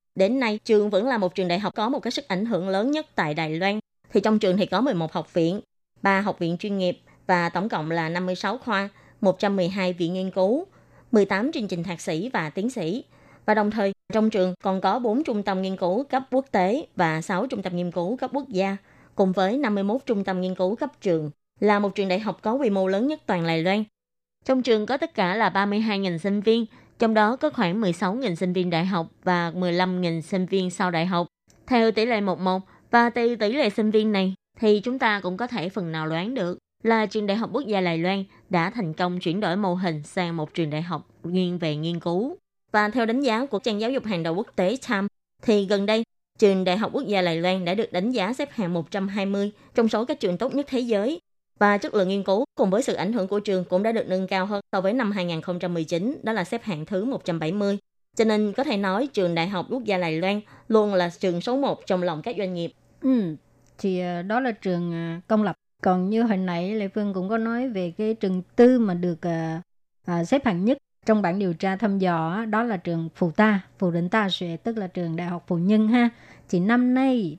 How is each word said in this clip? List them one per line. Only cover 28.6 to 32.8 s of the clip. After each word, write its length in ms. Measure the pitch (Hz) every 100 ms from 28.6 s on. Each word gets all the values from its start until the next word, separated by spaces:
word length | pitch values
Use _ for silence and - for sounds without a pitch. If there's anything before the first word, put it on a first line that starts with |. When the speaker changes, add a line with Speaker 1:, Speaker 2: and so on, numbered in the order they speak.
| 180
Speaker 1:
đại 160 | 165 185
học 220 | 180 165 _
và 280 | 185 175 170 175
mười 180 | 180
lăm 280 | 175 185 180
nghìn 200 | 175 165
sinh 240 | 147 190 180
viên 240 | 190 180
sau 220 | 180 180
đại 140 | 170 175
học. 220 | 175 175 _ _ _ -
Theo 240 | 247 226
tỷ 140 | 220 233
lệ 160 | 220
một 180 | 202 160
một 220 | 185 185 - -